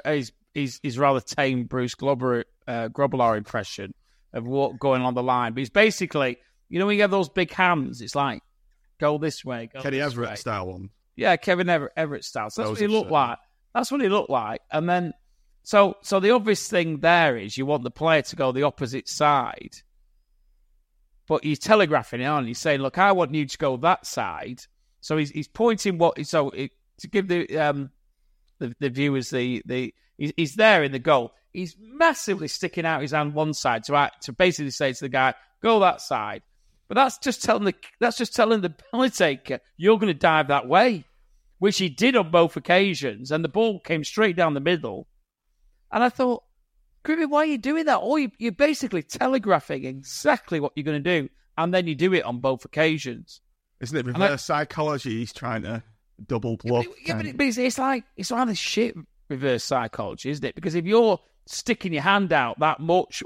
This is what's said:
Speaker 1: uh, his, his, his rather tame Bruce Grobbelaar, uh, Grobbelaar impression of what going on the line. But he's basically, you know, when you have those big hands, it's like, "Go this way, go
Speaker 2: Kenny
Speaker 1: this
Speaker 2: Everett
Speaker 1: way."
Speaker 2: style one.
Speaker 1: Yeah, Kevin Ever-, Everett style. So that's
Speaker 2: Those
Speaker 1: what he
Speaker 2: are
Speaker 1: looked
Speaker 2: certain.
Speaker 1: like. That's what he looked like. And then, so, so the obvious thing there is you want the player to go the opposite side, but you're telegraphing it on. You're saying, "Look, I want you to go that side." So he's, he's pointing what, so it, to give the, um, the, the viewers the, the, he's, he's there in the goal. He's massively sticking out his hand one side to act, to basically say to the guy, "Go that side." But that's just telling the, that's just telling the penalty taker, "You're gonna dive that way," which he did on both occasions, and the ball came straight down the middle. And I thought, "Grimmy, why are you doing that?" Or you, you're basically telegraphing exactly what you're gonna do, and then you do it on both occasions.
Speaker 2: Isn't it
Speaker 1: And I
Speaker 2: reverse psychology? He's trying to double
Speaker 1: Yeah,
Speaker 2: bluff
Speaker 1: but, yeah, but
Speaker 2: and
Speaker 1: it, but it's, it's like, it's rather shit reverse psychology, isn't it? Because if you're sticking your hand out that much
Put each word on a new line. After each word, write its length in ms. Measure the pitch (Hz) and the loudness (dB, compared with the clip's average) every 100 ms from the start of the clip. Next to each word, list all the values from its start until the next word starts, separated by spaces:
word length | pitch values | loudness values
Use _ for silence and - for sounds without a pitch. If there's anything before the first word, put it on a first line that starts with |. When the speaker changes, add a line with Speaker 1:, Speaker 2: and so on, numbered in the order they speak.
Speaker 1:
uh, 80 | - | 0
his, 180 | 151 120 _ _ - | -2 -4 _ _ -6
his, 240 | 139 - | -6 -6
his 160 | 147 117 | -8 0
rather 220 | 143 135 | 2 2
tame 460 | - - 139 127 120 | -2 -2 0 0 -4
Bruce 280 | 131 123 | -4 -4
Grobbelaar, 520 | - 135 135 127 120 - _ - | -4 -2 0 0 -2 -4 _ -10
uh, 220 | 120 113 | -6 -6
Grobbelaar 480 | - 139 135 117 110 | 0 0 4 2 2
impression 560 | 104 117 98 - 98 - _ _ _ | -2 -6 -6 -10 -12 -14 _ _ _
of 120 | 120 117 | -10 -4
what 320 | 135 139 127 | 0 0 0
going 240 | 143 127 | 0 2
on 100 | 127 | 2
the 80 | 123 | 0
line. 320 | 127 123 120 | 0 0 0
But 60 | 117 | -4
he's 100 | 135 | -2
basically, 680 | 202 220 - 180 151 131 120 _ _ - | 2 2 2 -4 -2 -2 -4 _ _ -8
you 100 | 170 | -2
know, 80 | 202 | 0
when 80 | 208 | 2
you 80 | |
have 80 | 208 | 4
those 180 | 196 175 | 2 0
big 220 | - 180 | -2 -2
hands, 480 | - 185 170 131 120 | 2 2 2 -2 -8
it's 140 | 117 143 | -8 -4
like, 260 | 139 107 _ _ _ _ _ - | -2 -4 _ _ _ _ _ -2
"Go 180 | 151 151 | 0 0
this 260 | 156 - 147 | -2 -6 -8
way, 240 | 123 117 | -10 -10
go 100 | 135 | -8
Speaker 2:
Kenny 180 | 135 135 | -4 -2
Speaker 1:
this 120 | 143 | -2
Speaker 2:
Everett 180 | 120 117 | -4 -6
Speaker 1:
way." 40 | 104 | -6
Speaker 2:
style 300 | - 104 92 | -6 -6 -6
one. 220 | 92 95 _ _ - | -10 -14 _ _ -4
Speaker 1:
Yeah, 200 | 120 170 | 0 2
Kevin 320 | - 180 180 | 0 0 2
Ever-, 220 | 170 143 - | 0 -2 -6
Everett 280 | 160 139 - | -6 -6 -10
style. 240 | 127 107 | -8 -8
So 120 | - | -6
that's 60 | 107 | -6
Speaker 2:
Those 60 | 107 | -2
Speaker 1:
what 40 | |
he 60 | 208 | 0
Speaker 2:
are 40 | |
Speaker 1:
looked 160 | 220 185 | 0 2
Speaker 2:
certain. 20 | 156 123 | 2 2
Speaker 1:
like. 80 | 120 _ _ _ | -2 _ _ _
That's 180 | 233 247 | -4 -2
what 100 | 285 | 0
he 80 | 226 | 2
looked 200 | 202 - | 0 0
like. 320 | 135 107 113 - | -2 -2 -8 -6
And 160 | 156 170 | -4 0
then, 240 | 180 175 - _ _ _ _ | 0 -2 -8 _ _ _ _
so, 320 | - 208 196 - | 0 4 4 2
so 160 | - 196 | -2 2
the 120 | 196 | 4
obvious 360 | 247 214 202 - | 4 4 0 0
thing 300 | 175 165 151 | 0 0 2
there 380 | 160 175 160 117 | 4 6 4 2
is 200 | 104 117 | -4 -4
you 80 | 135 | -2
want 180 | 147 | 0
the 80 | 120 | -2
player 300 | - 160 160 | -2 2 2
to 120 | - - | 2 -2
go 160 | 131 | 0
the 120 | 127 | 2
opposite 440 | 143 - 127 131 - | 0 -2 -8 -8 -8
side, 680 | - 147 143 117 - - - _ _ _ _ _ _ _ _ _ _ _ _ _ _ - | 0 2 2 0 -8 -14 -20 _ _ _ _ _ _ _ _ _ _ _ _ _ _ -4
but 160 | 156 | -2
you're 120 | 151 147 | 0 -2
telegraphing 680 | - 214 175 147 113 120 | 2 4 4 2 -2 -6
it 40 | 131 | -2
on. 200 | 151 120 | -2 -2
You're 80 | 113 | -4
saying, 260 | 160 143 | -2 0
"Look, 160 | 135 - | 0 2
I 140 | 196 | 4
want 220 | 190 160 | 4 2
you 120 | 151 139 | 0 -4
to 120 | - | -2
go 200 | 147 127 | -2 0
that 280 | 156 185 - | 2 0 -2
side." 560 | - 104 78 71 123 - _ _ _ | -6 -6 -6 -10 -14 -18 _ _ _
So 140 | - 156 | -6 -4
he's, 120 | 147 | -2
he's 180 | 147 147 | -6 -10
pointing 500 | - 233 220 202 175 | 0 0 2 0 2
what, 260 | 170 - 147 | 2 0 -2
so 240 | 160 139 | 0 0
it, 220 | 87 139 _ _ _ | -4 -10 _ _ _
to 80 | - | -4
give 200 | 202 196 | -2 0
the, 280 | 175 156 160 | 0 -2 -2
um, 340 | 147 143 139 _ _ _ _ _ _ - | 0 -2 -6 _ _ _ _ _ _ -10
the, 160 | 120 120 | -10 -4
the 100 | 139 | -6
viewers 400 | 123 143 135 120 | -2 0 0 -2
the, 320 | 131 123 123 - | -4 -2 -4 -6
the, 280 | 127 127 - _ - | -6 -6 -10 _ -8
he's, 160 | 147 - | -6 -2
he's 200 | 156 208 | -4 4
there 280 | 220 196 | 4 6
in 80 | 143 | 2
the 80 | 135 | -2
goal. 320 | 135 143 117 _ _ | 2 2 2 _ _
He's 240 | - 180 180 | -10 -10 -12
massively 680 | 220 269 330 285 - 185 156 | -12 0 2 2 -4 -4 -4
sticking 360 | - 175 - 165 | -6 -6 -4 -2
out 160 | 156 | -2
his 100 | 143 | -2
hand 220 | 151 147 | -2 -2
one 200 | 147 156 | 0 -2
side 300 | 147 139 117 110 | 0 0 -2 0
to 100 | 143 | 2
act, 280 | 143 - | 2 -2
to 100 | - | -10
basically 380 | 127 185 170 143 | 2 2 2 -4
say 200 | - 143 | -2 -2
to 60 | 127 135 | -2 -4
the 40 | |
guy, 240 | 135 131 - _ _ | 2 2 0 _ _
"Go 180 | 220 226 | 2 6
that 220 | 185 - | 4 2
side." 420 | - 127 104 101 _ _ _ _ - | -4 -4 -4 -10 _ _ _ _ -4
But 80 | 202 | 2
that's 220 | 262 - | 2 0
just 260 | - 233 | -4 -4
telling 220 | - 220 202 | 0 0 0
the, 80 | - - - | -4 -10 -2
that's 180 | 240 226 | -2 -2
just 160 | 233 - | -4 2
telling 260 | 220 220 | 4 4
the 80 | 175 | 0
penalty 400 | 151 - 240 262 - | -8 -8 0 0 4
taker, 440 | 170 139 - 127 _ - | 2 2 -6 -8 _ 0
"You're 240 | 180 220 | 4 4
gonna 140 | 208 | 4
dive 340 | 156 175 156 139 | 2 4 4 4
that 200 | 143 123 | 2 4
way," 340 | 165 247 196 - _ _ _ _ - | 6 6 2 -6 _ _ _ _ 0
which 180 | 190 - | 0 2
he 120 | 190 | -2
did 260 | 131 240 247 | 2 4 4
on 160 | 165 | 4
both 240 | 170 170 - | 4 4 2
occasions, 760 | - 180 196 165 139 104 127 | 2 4 4 0 -4 -6 -4
and 120 | 156 | -2
the 60 | 165 | -2
ball 300 | 190 226 190 | 0 0 0
came 240 | - 160 147 | -4 -4 -4
straight 300 | - 214 170 | 0 0 2
down 160 | 165 | 0
the 60 | 143 | 2
middle. 460 | 143 175 117 98 - _ _ _ _ _ _ _ - | 0 0 -2 -10 -14 _ _ _ _ _ _ _ -6
And 120 | 208 | 0
I 60 | 247 | 0
thought, 340 | 240 254 240 _ _ _ _ _ _ - | 0 -2 -2 _ _ _ _ _ _ -4
"Grimmy, 240 | 320 311 | -2 2
why 100 | 294 | 2
are 60 | 311 | 2
you 120 | 277 | 0
doing 280 | 254 311 302 | -2 -2 2
that?" 120 | 226 | 0
Or 220 | 208 302 | 2 0
you, 120 | 262 - | 0 -4
you're 140 | 233 | -6
basically 520 | 180 294 294 254 180 | 2 2 2 -4 -4
telegraphing 840 | - - 254 262 202 165 - 143 131 | -6 -4 0 0 2 0 0 -8 -8
exactly 720 | 135 135 - 294 277 - 165 | -12 -12 -4 0 0 0 -4
what 140 | 143 - | -4 -4
you're 80 | |
gonna 160 | 147 147 | -4 -2
do, 300 | 143 175 139 _ _ - | 0 0 -2 _ _ -4
and 160 | 170 | 0
then 140 | 185 175 | 0 0
you 80 | 143 | 0
do 180 | 175 | 2
it 100 | 185 - | 2 0
on 140 | 120 | -2
both 240 | 135 131 - | -2 -2 -4
occasions. 760 | - 160 156 135 117 - - _ _ _ - | 0 2 0 -6 -12 -14 -20 _ _ _ -14
Speaker 2:
Isn't 160 | 123 151 | -8 -6
it 80 | 123 | -4
Speaker 1:
And 100 | 123 | 0
I 80 | 196 | 0
Speaker 2:
reverse 160 | 139 | 0
psychology? 760 | - 151 151 - 151 143 131 113 | -2 -2 -2 -4 -4 -4 -4 -6
He's 140 | 117 | -6
trying 280 | - - 113 | -8 -6 -6
to 200 | 95 113 - _ _ - 104 | -6 -8 -10 _ _ -18 -6
double 320 | 120 117 113 | -4 -4 -4
Speaker 1:
Yeah, 60 | 113 | 0
Speaker 2:
bluff 140 | 120 120 | 0 0
Speaker 1:
but, 80 | - - | -6 -6
yeah, 80 | |
but 60 | 330 | -4
Speaker 2:
and 100 | 311 | -4
Speaker 1:
it, 80 | 247 | -2
but 80 | 277 | -2
it's, 120 | 233 | 0
it's 180 | 247 233 | -2 -2
like, 260 | 269 262 - - | -2 -2 -6 -12
it's 160 | 190 | -6
rather 240 | 233 247 190 | -2 -2 -2
shit 400 | - - 233 - - _ - | -4 -2 -2 -4 -18 _ -12
reverse 340 | 135 135 120 | -4 -2 -2
psychology, 680 | - 135 113 - 104 - - | 0 -2 -2 -6 -8 -8 -8
isn't 120 | 147 | -6
it? 120 | 131 - | -6 -6
Because 180 | 170 | -4
if 120 | 165 165 | -4 2
you're 340 | 220 226 180 _ _ - | 4 4 2 _ _ -16
sticking 480 | - - 233 185 | -8 -2 -2 -2
your 80 | 156 | -2
hand 320 | 156 202 190 | 2 2 4
out 240 | 156 123 113 | 2 0 0
that 200 | 156 151 | 0 0
much 420 | 160 180 - - | 2 2 2 -8